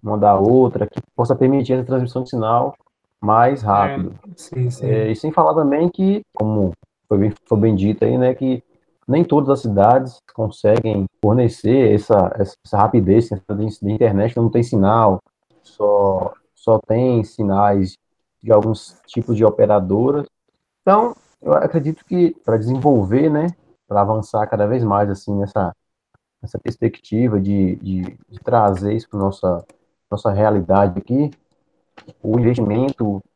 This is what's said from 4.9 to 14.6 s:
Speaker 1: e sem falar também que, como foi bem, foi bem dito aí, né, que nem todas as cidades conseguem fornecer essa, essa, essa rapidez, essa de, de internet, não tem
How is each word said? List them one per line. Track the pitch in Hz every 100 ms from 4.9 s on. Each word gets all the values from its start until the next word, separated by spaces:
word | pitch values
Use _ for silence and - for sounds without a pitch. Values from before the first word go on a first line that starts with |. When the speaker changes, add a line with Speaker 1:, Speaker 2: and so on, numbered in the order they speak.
| 110 110
Speaker 1:
e | 107
sem | 151
falar | 160 156
também | 156 143 147 175
que, | - 190 202 -
como | - 107 107 95 82 _ _ _
foi | 104
bem, | 104 - _
foi | 107
bem | 113
dito | 101 98 110
aí, | 113 127
né, | 127 131
que | 131 123 _ _ _ _ -
nem | 139
todas | 170 147 135
as | 135
cidades | 117 104 117 131 131 - _
conseguem | - 110 - 104 110 113 101 95 _
fornecer | 104 117 120 - 104 131 117
essa, | 104 - 104 90 -
essa, | 98 - -
essa | 104
rapidez, | 110 123 92 107 117
essa | 98 - 104
de, | 107
de | 107 101
internet, | 107 117 98 110 117
não | 117
tem | 120